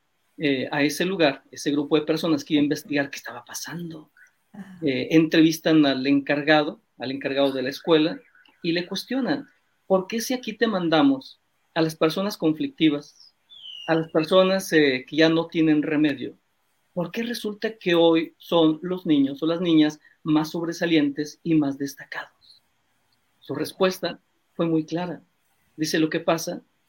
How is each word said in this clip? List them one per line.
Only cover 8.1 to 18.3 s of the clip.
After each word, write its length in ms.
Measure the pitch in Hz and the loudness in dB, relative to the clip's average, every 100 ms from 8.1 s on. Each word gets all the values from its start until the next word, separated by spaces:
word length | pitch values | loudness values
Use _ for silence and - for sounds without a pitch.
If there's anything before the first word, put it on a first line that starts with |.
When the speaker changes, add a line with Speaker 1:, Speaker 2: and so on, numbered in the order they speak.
| - - _ _ _ | -2 -16 _ _ _
Speaker 1:
y 100 | 170 | -4
le 120 | 170 175 | -4 -4
cuestionan, 600 | 190 - 254 233 139 - _ _ _ - | -8 -6 -4 -2 -4 -6 _ _ _ 0
"¿Por 200 | 190 185 | 0 0
qué 120 | 226 | -6
si 120 | - | -4
aquí 200 | 254 214 | -4 -6
te 140 | 208 226 | -4 -2
mandamos 720 | 190 170 156 139 135 - - _ _ _ 170 | 0 2 4 4 2 -4 -20 _ _ _ -2
a 60 | |
las 140 | 160 160 | -2 0
personas 420 | 160 160 196 - | -2 0 -4 -2
conflictivas, 960 | 160 156 143 - 160 143 - _ - _ _ - - - - | -2 -2 -4 0 0 0 -6 _ -20 _ _ -20 -20 -12 -2
a 80 | 165 | -2
las 160 | 160 | 0
personas, 600 | 170 156 185 185 190 - | 0 2 4 4 2 0
eh, 320 | 160 147 127 127 | 4 4 2 -2
que 80 | 147 | 2
ya 120 | 160 | 4
no 180 | 165 165 | 4 0
tienen 360 | 170 160 151 | 0 2 2
remedio, 540 | 147 147 151 123 123 - _ _ _ _ _ | 0 0 0 0 -8 -12 _ _ _ _ _
por 180 | - 170 | -8 -8
qué 120 | 226 | -6
resulta 540 | 233 233 214 208 220 220 | -6 -6 -8 -6 -8 -6
que 180 | 190 170 | 0 4
hoy 400 | 165 165 165 | 6 4 0